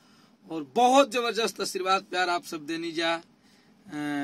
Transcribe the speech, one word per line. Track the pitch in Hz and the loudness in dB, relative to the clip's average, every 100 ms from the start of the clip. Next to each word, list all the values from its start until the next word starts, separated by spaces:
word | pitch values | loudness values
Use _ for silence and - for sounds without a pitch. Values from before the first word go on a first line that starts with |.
| _ _ _ _ - | _ _ _ _ -12
और | 160 139 226 | -10 -4 2
बहुत | 247 269 277 | 6 6 6
जबरदस्त | 247 233 202 214 - | 2 -2 -2 -2 -4
आशीर्वाद | 190 190 185 190 | -6 -4 0 0
प्यार | 202 180 180 | 0 -2 0
आप | 175 | -2
सब | - 165 147 | -4 -12 -8
देनी | 165 170 | -6 -6
जा। | 165 170 | -2 -2
अ, | 165 - _ _ _ _ _ - 147 147 143 | -2 -8 _ _ _ _ _ -14 -8 -6 -4